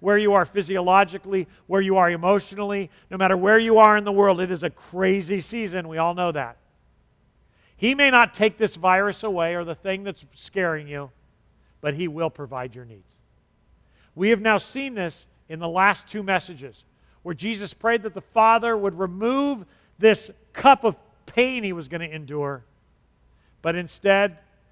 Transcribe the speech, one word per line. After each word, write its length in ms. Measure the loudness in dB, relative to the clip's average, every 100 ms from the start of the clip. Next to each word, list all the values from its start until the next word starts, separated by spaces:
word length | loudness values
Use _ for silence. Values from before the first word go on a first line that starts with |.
where 180 | 0 2
you 140 | 4
are 120 | 4
physiologically, 1000 | 2 -2 -4 -2 4 4 4 -2 -6 -6 -6 _ -4
where 140 | -2
you 160 | 2 2
are 140 | 2
emotionally, 800 | 2 0 0 -2 -10 -8 -8 -8 _ _
no 60 | -2
matter 200 | 0 2
where 220 | 4 4
you 200 | 6 8
are 180 | 8 6
in 80 |
the 80 | 2
world, 280 | 4 4 4
it 100 | -2
is 120 | -4
a 80 | -6
crazy 720 | -10 -12 -2 0 0 -2 -6
season. 480 | -6 -8 -8 -8 -8
We 100 | -4
all 160 | -2
know 180 | -2 -4
that. 240 | -4 -8 -12 _ _ _ _ _ _ _ _ _ _ _ _
He 180 | -2
may 160 | 2 4
not 240 | 4 4
take 240 | 2 -2 0
this 160 | -4
virus 480 | -2 0 2 0 -4
away 320 | -6 -4 -2
or 100 | -4
the 100 | -8
thing 280 | -10 -8 -8
that's 220 | -8 -14 _
scaring 540 | -20 -10 -4 -4 -4 -8
you, 220 | -12 -14 _ _ _ _ _ _ _
but 140 | -8
he 140 | -6 -6
will 220 | -4 -6
provide 440 | -6 -12 -12 -12
your 100 | -14
needs. 300 | -20 -20 _ _ _ _ _ _ _ _ _ _ _
We 160 | -2 0
have 100 | 2
now 180 | 2 0
seen 360 | -2 -10 -10
this 320 | -8 -10 -10 _ _ -18
in 120 | -12
the 80 | -6
last 400 | 0 0 0 -6
two 160 | -10
messages, 580 | -4 -4 -4 -14 -20 -20 _ _ _ _
where 140 | -14 -10
Jesus 360 | -8 -8 -10
prayed 300 | -6 -2 -2
that 120 | -4
the 60 | -14
Father 560 | -4 2 4 4 0 -2
would 220 | -4 -4
remove 680 | -8 -6 -4 -2 -2 -6 -12 _ _ _
this 320 | 2 2 -2 -20 _
cup 320 | 0 4 4
of 120 | 2 -4 _ _
pain 380 | -6 -2 -2 -2
he 100 | -6
was 160 | -8 -10
gonna 180 | -12 -10
endure, 580 | -12 -10 -8 -6 -8 -14 _ _ _ _ _ _ _ _ _
but 140 | -6 -6
instead, 640 | -8 -4 2 2 2 -4 _ _ _